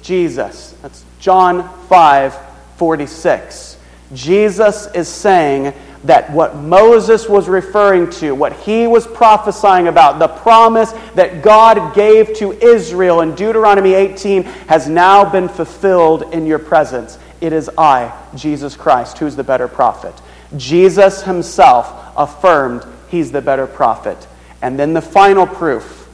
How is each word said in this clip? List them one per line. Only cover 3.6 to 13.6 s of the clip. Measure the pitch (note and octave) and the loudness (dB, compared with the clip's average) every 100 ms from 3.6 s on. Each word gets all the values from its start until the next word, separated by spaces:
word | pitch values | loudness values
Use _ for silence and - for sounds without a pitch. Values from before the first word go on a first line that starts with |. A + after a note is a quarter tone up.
| - - - - _ | -20 -20 -20 -20 _
Jesus | C3 C3 G3 G#3+ F3+ G#3+ G#3 - | -14 -2 0 0 0 -2 -2 -10
is | F3+ D#3+ | -8 -8
saying | - G#3 F#3 D3 C#3 C#3 - - - | -4 0 0 0 -2 -6 -10 -20 -12
that | C#3 C#3+ - | 0 0 2
what | D3+ D#3 D3+ | -4 -4 -6
Moses | D3 F#3 A3 A#3 G3 A3 A3 | 0 4 4 4 2 0 2
was | G3+ E3+ | -2 0
referring | F#3 F#3 G#3 G3+ F#3 E3+ | -4 -2 0 2 2 -2
to, | - D#3 | -6 -8
what | C3+ D3 | -4 -4
he | - - A3+ A#3 | -6 -6 -2 0
was | A#3 A3 | 0 -2
prophesying | - A3+ G#3+ G#3+ - G3+ F#3 E3+ | 0 2 2 0 -2 0 2 2
about, | E3 D3 D3+ | 4 4 2
the | E3 | -4
promise | - A3 A3+ A3+ A3+ G#3+ - - | -2 2 4 4 2 -2 -6 -8
that | - F3 E3+ | -2 -2 0
God | E3+ G#3+ A3+ G#3 D#3 | 4 6 6 2 0
gave | G3 G#3 A3 G#3+ G#3+ | 0 4 4 2 -2
to | G3+ | -8
Israel | - A#3 A#3 E3 F3+ F#3 E3+ | 0 2 2 0 -2 0 0
in | D#3+ | -2
Deuteronomy | D3+ G#3 A3 | -4 -4 0